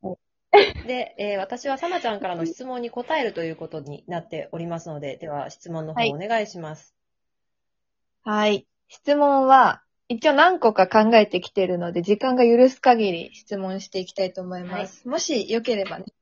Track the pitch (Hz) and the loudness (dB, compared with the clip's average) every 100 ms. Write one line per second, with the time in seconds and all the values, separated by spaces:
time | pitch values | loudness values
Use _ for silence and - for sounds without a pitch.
0 | 190 185 _ _ _ 403 - - 226 254 | -12 -14 _ _ _ 6 6 -2 -8 -8
1 | - - 208 202 190 240 285 269 339 359 | -8 -8 -6 -6 -6 -8 -6 -6 -4 -4
2 | 233 208 196 175 165 - 254 254 240 - | -4 -6 -6 -6 -6 -8 -12 -10 -10 -10
3 | 240 311 233 175 165 160 160 156 139 143 | -4 -2 -2 -4 -8 -8 -12 -12 -12 -16
4 | - 175 165 160 - 170 170 170 165 147 | -10 -10 -10 -12 -10 -10 -8 -8 -10 -12
5 | 143 127 165 147 - - - 165 156 156 | -10 -12 -10 -8 -10 -14 -12 -10 -8 -4
6 | 233 147 202 226 208 185 156 156 _ _ | -4 -4 -4 -4 -4 -10 -14 -14 _ _
7 | _ _ _ _ _ _ _ _ _ _ | _ _ _ _ _ _ _ _ _ _
8 | _ _ - 214 214 202 _ _ _ - | _ _ -6 -2 0 -2 _ _ _ -12
9 | - 294 285 277 262 269 214 - _ _ | -2 2 4 4 6 6 6 2 _ _
10 | _ 226 311 277 339 359 233 214 185 220 | _ -2 2 6 4 6 2 4 4 4
11 | 214 226 208 180 - - 185 175 175 175 | 6 6 6 0 -4 -2 -2 -2 -4 -4
12 | 175 208 262 254 240 233 262 262 262 240 | 0 0 2 2 4 8 6 6 4 4
13 | 202 170 - - _ 202 190 190 190 190 | 2 -4 -10 -18 _ -10 -8 -8 -8 -10
14 | 185 - 185 180 180 180 180 180 190 - | -10 -6 -6 -6 -12 -10 -10 -10 -10 -12
15 | 247 311 - 240 190 226 233 214 190 160 | -8 -6 -2 -4 -2 -4 -2 -4 -4 -8
16 | 185 _ | -14 _